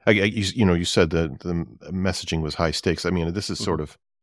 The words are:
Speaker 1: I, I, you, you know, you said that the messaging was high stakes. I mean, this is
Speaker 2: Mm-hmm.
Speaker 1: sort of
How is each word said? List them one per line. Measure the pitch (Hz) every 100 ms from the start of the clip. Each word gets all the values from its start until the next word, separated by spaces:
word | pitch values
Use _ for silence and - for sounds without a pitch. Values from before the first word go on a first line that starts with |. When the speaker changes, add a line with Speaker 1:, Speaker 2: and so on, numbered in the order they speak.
| -
Speaker 1:
I, |
I, | 104 101
you, | 107 92
you | 117
know, | 101 87
you | 87
said | - 82
that | 82 80 65
the | 90 85 78 57 -
messaging | 92 95 90 - 82
was | 78
high | - 82
stakes. | 78 92 82 87
I |
mean, | 90 82
this | 92 -
is | 87
Speaker 2:
Mm-hmm. | -
Speaker 1:
sort | 82
of | 76 - _ _